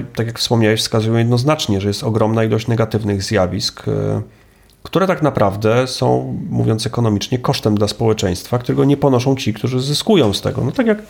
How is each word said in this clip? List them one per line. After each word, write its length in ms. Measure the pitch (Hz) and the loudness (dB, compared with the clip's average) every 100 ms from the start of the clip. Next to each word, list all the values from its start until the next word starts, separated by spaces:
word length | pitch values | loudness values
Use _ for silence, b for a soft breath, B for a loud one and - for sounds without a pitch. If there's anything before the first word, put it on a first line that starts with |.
| 123 - | -2 -6
tak 120 | 113 | -6
jak 120 | 113 | -4
wspomniałeś, 400 | - 117 107 110 | 0 2 4 2
wskazują 380 | - 117 110 117 | 0 0 2 2
jednoznacznie, 640 | 117 120 135 156 - 98 | 2 2 2 0 0 0
że 60 | 101 | 0
jest 160 | 101 | -2
ogromna 400 | 113 110 110 113 | -2 0 2 2
ilość 240 | 110 113 113 | 0 0 0
negatywnych 560 | 117 110 107 104 98 | 0 0 0 -2 -2
zjawisk, 640 | 98 104 90 92 - - - | 0 0 0 -2 -6 -6 -6
y, 40 | 104 104 107 107 b b b b _ | -4 -2 -4 -6 b b b b _
które 240 | - 165 185 | -4 -2 0
tak 140 | 165 | 0
naprawdę 680 | 147 135 101 101 110 120 127 | 0 2 0 2 2 2 0
są, 500 | - 123 127 131 127 - | 0 0 0 -2 -8 -4
mówiąc 380 | - 110 110 113 | -2 0 0 -2
ekonomicznie, 520 | - 117 101 - 127 | 0 0 0 -2 -4
kosztem 360 | 123 131 113 104 | -2 0 2 2
dla 120 | 104 | 0
społeczeństwa, 720 | - 113 107 98 90 - 123 | 0 0 2 0 -2 -2 -4
którego 260 | 120 135 139 | -2 2 2
nie 120 | 139 | 4
ponoszą 380 | 143 127 135 135 | 4 2 2 0
ci, 180 | - | -2
którzy 260 | 104 120 127 | -4 -2 -2
zyskują 540 | 135 147 - 202 110 | -2 -2 2 4 4
z 80 | 95 | 2
tego. 200 | - - | -2 -2
No 80 | 127 | -2
tak 160 | - 226 | 0 0
jak, 120 | 214 - | 0 -4